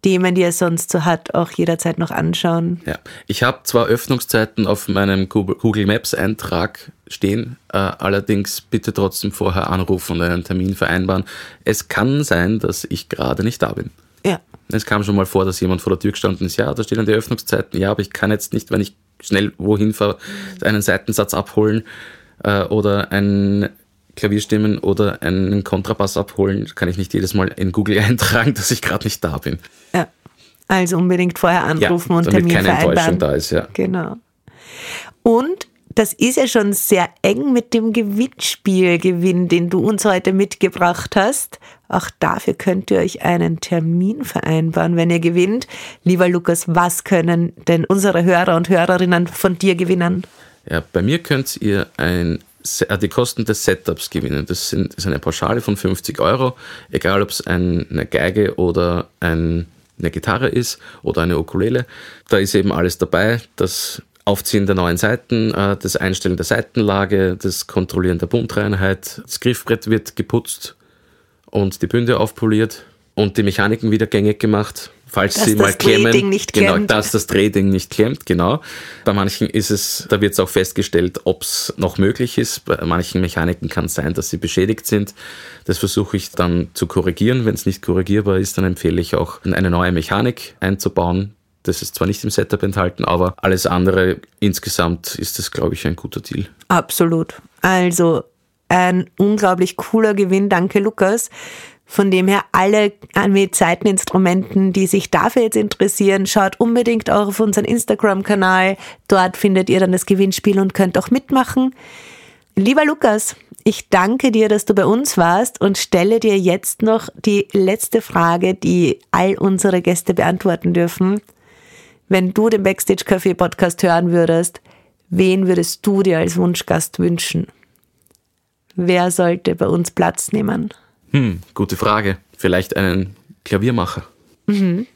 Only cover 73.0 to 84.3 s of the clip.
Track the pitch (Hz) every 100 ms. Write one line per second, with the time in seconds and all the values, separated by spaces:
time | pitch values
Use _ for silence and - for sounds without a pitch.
73 | _ - 104 95 101 95 101 113 113 107
74 | 110 110 104 104 117 104 107 - - _
75 | - - 98 - 214 107 98 98 - 110
76 | 113 120 202 104 - 107 98 90 104 214
77 | - 107 - 95 104 101 98 95 - -
78 | 110 - - 87 87 151 - - - -
79 | - 101 98 - 110 - 101 101 - -
80 | - 104 104 - 92 - 92 - 98 85
81 | 87 - - - - - - - 92 -
82 | 98 - 123 - 117 - - - 82 85
83 | 87 92 92 85 85 87 - - 90 -
84 | 73 80 -